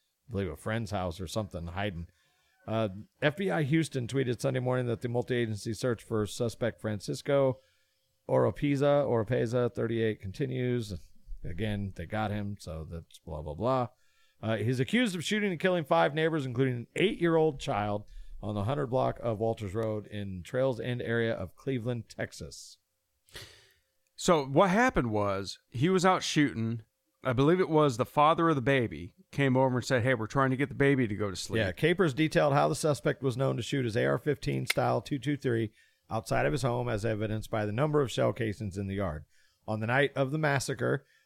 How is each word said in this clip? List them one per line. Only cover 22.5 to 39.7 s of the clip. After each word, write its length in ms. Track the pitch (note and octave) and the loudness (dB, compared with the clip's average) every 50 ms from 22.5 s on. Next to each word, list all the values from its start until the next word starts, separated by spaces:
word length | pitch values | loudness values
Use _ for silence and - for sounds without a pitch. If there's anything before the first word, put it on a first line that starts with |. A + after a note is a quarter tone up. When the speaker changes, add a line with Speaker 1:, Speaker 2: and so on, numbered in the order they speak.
| - - - - - - _ _ _ _ _ _ _ _ _ _ - - - - - - - _ _ _ _ _ _ _ _ _ _ | -14 -16 -18 -20 -20 -20 _ _ _ _ _ _ _ _ _ _ -18 -18 -18 -18 -20 -20 -20 _ _ _ _ _ _ _ _ _ _
Speaker 2:
So 300 | - - - F3 D#3 C3+ | -2 2 4 4 4 2
what 240 | C3 C#3 D3+ G3+ F#3+ | 2 4 6 6 6
happened 420 | F3+ G#3+ B3 C4 - F3 C3 A#2 | 6 4 4 4 4 2 2 2
was 480 | G#2+ G#2 G#2 G2+ G2 G2 G2+ F2+ - - _ _ | 2 0 2 0 0 -2 -4 -6 -10 -14 _ _
he 200 | - A#2 C#3 F3+ | -2 0 2 4
was 160 | F#3+ F#3 E3 | 4 4 6
out 180 | F#3+ F#3 D3+ - | 4 4 4 0
shooting. 600 | - - D#3 D3 A#2+ D#2+ G#2+ A2+ A2+ A#2 A#2 - _ _ _ _ _ _ _ - | 0 2 2 2 2 2 -2 -4 -4 -4 -6 -8 _ _ _ _ _ _ _ -2
I 80 | B2+ B2 | 0 2
believe 260 | A2+ C#3 D3+ F3 F#3 | 4 6 6 6 4
it 100 | F3+ C3+ | 4 4
was 280 | D#3+ D3+ D3+ C#3+ B2 G#2+ | 4 4 4 4 4 0
the 80 | B2 | -2
father 420 | - - D3 D3 D#3 E3 D#3+ E3 E3 | 0 4 4 6 6 6 4 4 4
of 80 | D#3+ | 2
the 60 | C3+ | 2
baby 500 | A#2 C#3 C#3 C3+ A#2 G2+ E2 D2 E2+ - - _ _ _ | 2 2 2 2 2 0 -4 -8 -12 -14 -16 _ _ _
came 260 | - C3+ C#3+ C3+ B2+ B2+ | -2 0 2 4 4 4
over 200 | C3+ C3 B2+ B2+ | 4 4 2 0
and 60 | A#2+ | 0
said, 180 | - C3+ B2 G#2+ | 0 0 2 2
"Hey, 100 | C3 C3 | 2 0
we're 140 | A2+ A2 G#2 | 0 -2 -2
trying 240 | - C#3 C3+ C3 | 0 2 2 2
to 60 | C3 A#2+ | 2 0
get 120 | C#3+ B2+ | -2 -2
the 60 | A#2+ | 0
baby 340 | - C#3 C#3 C#3+ B2+ B2 G2 | 2 4 4 4 4 2 0
to 60 | G#2 | 0
go 140 | F#2+ G#2 G2+ | -2 -4 -4
to 60 | F#2 | -4
sleep." 240 | - - - G2 A2 | -6 -6 -4 -2 0
Speaker 1:
Yeah, 140 | G#2+ F#2 F2 | 0 0 0
capers 400 | - - D#3+ F3 F3 F#3+ D#3 B2 | 0 2 2 4 4 2 2 2
detailed 400 | A#2+ D#3 D#3 - E3+ D#3 D3 C#3 | 2 0 2 4 2 4 4 4
how 160 | C#3+ D3 D#3 | 4 4 2
the 60 | D#3 | 2
suspect 460 | - - D#3 C#3+ - - D#3 C3+ - | 0 0 0 0 0 0 -2 -2 0
was 140 | B2+ C3+ A#2 | -2 -2 0
known 220 | A#2+ C3+ C3+ C3 C3 | 0 0 0 0 -2
to 60 | A2+ | -4
shoot 200 | - - C#3 B2+ | -4 -2 -2 -2
his 140 | A#2 G2+ A#2 | 0 0 0
A 80 | B2+ | 2
R 120 | C3+ C#3 B2+ | 2 0 0
fifteen 480 | - D3+ C#3 - - D3 C#3 C3 B2+ | 0 -2 -2 -2 -2 -4 -2 -2 -2
style 360 | - - - B2 A#2+ B2 A#2+ | -2 -2 0 0 2 0 0
two 180 | A2+ - D3 C3+ | -2 -4 -6 -4
two 160 | - C#3 D3 | -2 -4 -4
three 360 | C3+ - C3 A#2 A2+ A2+ G#2 - _ _ _ _ _ _ - | -2 0 0 0 0 0 -2 -6 _ _ _ _ _ _ -8
outside 340 | - A2+ A2 - B2+ A#2+ B2+ | -8 -6 -4 -2 0 0 2
of 60 | C#3+ | 0
his 100 | D3+ C#3 | 0 0
home, 280 | C#3 B2 A#2+ B2 B2 A#2+ | 0 0 0 -2 -2 -2
as 160 | A#2 G#2 G2 | -2 -2 -2
evidenced 440 | A#2 A2 G2+ A2 G#2 A2 A2 - - | -2 -2 -2 -2 -4 -4 -4 -4 -4
by 160 | - A2 G#2+ | -2 -2 -2
the 60 | G#2 | -2
number 280 | G#2 A#2 D3 D#3 D3 D3 | 0 0 0 2 2 2
of 100 | C#3 A2 | 0 0
shell 220 | - - B2 A#2 - | 0 0 0 0 0
casings 440 | - A#2 A2 G2 - A2 G2+ F2 G2 | 0 -2 -4 -4 -4 -6 -6 -6 -4
in 100 | G2+ F#2+ | -4 -4
the 80 | G2 | -2
yard. 280 | G2 G2 F2+ D2+ D2+ - - _ _ _ _ _ _ _ | -2 -2 -2 -4 -6 -10 -14 _ _ _ _ _ _ _
On 120 | - | -6